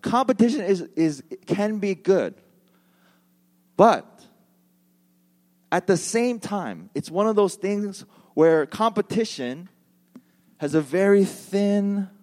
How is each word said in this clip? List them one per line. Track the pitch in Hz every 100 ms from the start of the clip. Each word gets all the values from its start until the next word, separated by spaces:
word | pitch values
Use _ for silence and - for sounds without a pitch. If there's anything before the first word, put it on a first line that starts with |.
competition | - 233 254 226 233 277
is, | 190 190 - -
is, | 160 143 - 185 -
can | 185 208 214
be | 196
good. | 185 - 190 95 - _ _ _ _ _ _ _ _ _ _ _ _ _ -
But | 214 156 - _ _ _ _ _ _ _ _ _ _ _ _ _ _ _ _
at | 175 -
the | 185
same | - 226 247 233
time, | - 202 143 85 185 -
it's | 147
one | 165 214
of | 208
those | 202
things | - 190 202 208 190 - _ _
where | - 160 160 139
competition | - 220 214 202 196 220 - 123 135 180 _ _ _ _ - _ _ _ _
has | 147
a | 151
very | 143 170 196 202
thin | 190 - - 196 202 202 202 202 190 _